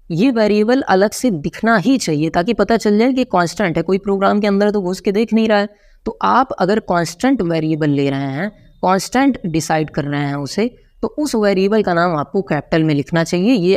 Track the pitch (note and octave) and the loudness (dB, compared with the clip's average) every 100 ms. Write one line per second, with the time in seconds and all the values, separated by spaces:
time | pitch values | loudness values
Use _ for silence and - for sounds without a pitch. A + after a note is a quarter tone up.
0 | - E3 C4 A#3 G#3+ G#3 G#3+ C4 - F#3+ | -6 0 2 2 2 2 2 2 2 2
1 | G#3 - B3+ E3+ D#3 - A3 A3+ F3+ C4+ | 2 0 -2 -2 -4 -4 0 2 2 0
2 | - D3 D#3+ F3 F#3 G#3+ G3 A#3 G#3+ G#3 | 0 -2 0 0 0 0 0 2 2 2
3 | B3 C4 B3 F#3 E3+ - F#3+ D#3+ E3 F#3+ | 2 0 0 0 0 -2 -2 -2 -2 -2
4 | G3 G3 G3 G#3 G#3 G3 G#3 G#3 F3+ F#3+ | -2 0 2 2 2 2 2 0 -4 -4
5 | G#3+ G3+ A3+ A3 A3+ G#3 G#3 - _ - | -2 -2 0 0 2 2 0 -8 _ -14
6 | - - G3 A3 C4+ - F#3 A3 - F3 | -12 -4 0 2 0 -2 0 0 -2 -2
7 | E3+ - B3+ C4 E3+ E3 D#3 D#3 D#3 C#3+ | -2 -2 0 0 0 -2 -2 0 0 0
8 | C#3 C#3 C#3 C3+ G3+ - - - F3+ F#3+ | 0 -2 -4 -6 -8 -10 -20 -4 0 0
9 | - B3+ C#4 A#3 F3+ D#3 - D#3+ D3+ - | 0 0 0 0 -4 -4 -2 -2 -2 -4
10 | C#3+ C#3+ C#3+ C#3+ C#3+ - A#3+ - _ _ | -4 -4 -4 -6 -6 -4 -4 -6 _ _
11 | A3 - D4+ A3+ G#3 F#3+ G3 G#3+ F#3+ E3+ | -8 -6 -4 0 2 2 2 2 2 2
12 | F3 D#3 C#3 G3 F#3+ D3+ - E3 D#3 C#3+ | 0 0 -2 -4 -2 -4 0 0 2 0
13 | C#3 E3 D#3+ F3+ G3+ B3+ F3 | 0 -2 0 0 2 2 2